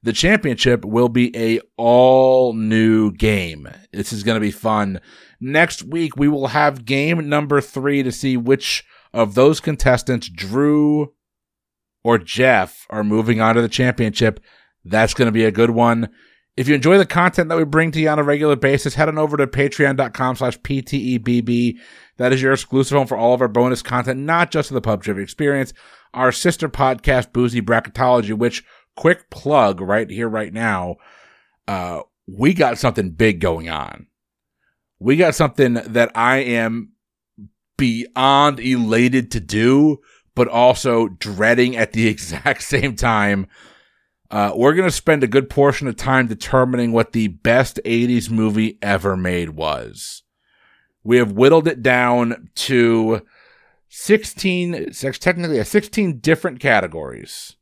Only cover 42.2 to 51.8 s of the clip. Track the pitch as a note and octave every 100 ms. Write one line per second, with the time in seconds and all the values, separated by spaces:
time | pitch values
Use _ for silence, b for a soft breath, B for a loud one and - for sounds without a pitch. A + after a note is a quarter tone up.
42.2 | - - D3 C3 - C3+ C#3 A2 B2 A2
43.2 | G2+ G2+ F#2+ b b b b b b b
44.2 | _ G#2 G2+ A#2 B2+ E3 F#3 - - D3+
45.2 | B2+ B2 C3 - C#3 - C#3 A2 C3+ C3
46.2 | B2 G#2+ - C3+ B2+ B2 A#2+ A#2 A2+ A#2
47.2 | G#2+ E2+ - A#2+ C3 - - A#2 A#2+ A#2+
48.2 | G#2+ A2+ A2 G#2 A2 G#2+ G2+ G2 G2 F#2+
49.2 | F2+ F2+ E2+ D#2 D#2+ C#2 A#1 G1+ - -
50.2 | _ _ _ _ _ _ _ _ G#2+ B2
51.2 | A#2 G2 C3 E3 D#3+ B2+